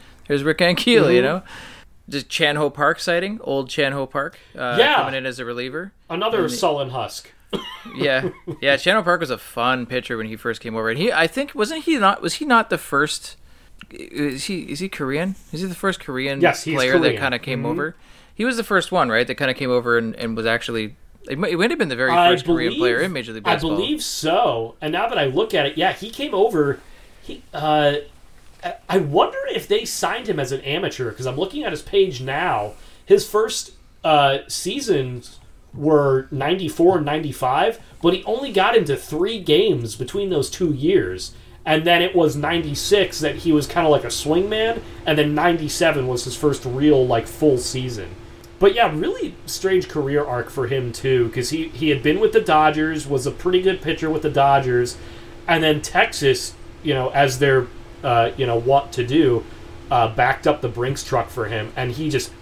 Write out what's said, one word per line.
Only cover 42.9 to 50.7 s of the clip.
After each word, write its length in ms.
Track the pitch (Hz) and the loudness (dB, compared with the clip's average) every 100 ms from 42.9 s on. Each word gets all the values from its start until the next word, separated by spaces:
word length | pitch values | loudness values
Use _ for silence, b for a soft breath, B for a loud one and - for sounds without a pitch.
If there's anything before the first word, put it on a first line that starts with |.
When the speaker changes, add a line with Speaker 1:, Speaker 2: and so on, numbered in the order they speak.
| 202 185 - | 2 2 -2
Speaker 2:
that 160 | 151 113 | -4 -2
he 160 | 170 | 2
was 140 | 151 139 | 2 2
kinda 220 | 170 160 | 0 4
like 160 | 143 | 4
a 40 | 120 | 2
swingman, 720 | - 143 170 202 214 226 233 - B B | -4 0 0 2 0 0 -2 -8 B B
and 120 | 151 | 2
then 160 | 147 | 2
ninety-seven 720 | 147 175 170 147 - 170 143 127 | 2 2 2 -2 0 2 2 0
was 160 | 123 | -2
his 100 | 131 - | -4 -2
first 280 | 151 135 | 0 0
real, 420 | 127 127 151 139 123 | -2 2 4 6 4
like, 200 | 117 - | 2 -2
full 320 | - 151 127 | 0 2 4
season. 500 | - 127 127 113 87 90 - B B - | 0 -6 -6 -8 -10 -14 -18 B B 4
But 160 | 196 | 4
yeah, 160 | 196 202 | 6 2
really 400 | 151 262 494 359 - - | 2 -2 -4 -6 -10 -12
strange 420 | - 190 185 180 | -4 0 0 0
career 340 | 156 139 147 | -4 -2 0
arc 260 | 143 120 - | 0 -2 -4
for 160 | - | -4
him 260 | 120 | -2